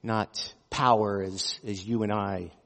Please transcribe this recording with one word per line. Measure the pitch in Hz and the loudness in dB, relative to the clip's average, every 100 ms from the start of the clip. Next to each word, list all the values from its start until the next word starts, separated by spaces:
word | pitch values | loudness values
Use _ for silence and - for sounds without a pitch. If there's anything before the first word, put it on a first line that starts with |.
not | 113 110 104 - - - _ | 0 0 0 -6 -12 -16 _
power | - 127 113 104 101 | 2 6 6 4 0
as, | 95 95 - - 113 | -2 -4 -6 -6 -8
as | 98 | -8
you | 98 117 | -2 0
and | 104 | 2
I | 104 98 95 85 - | 0 0 -4 -8 -14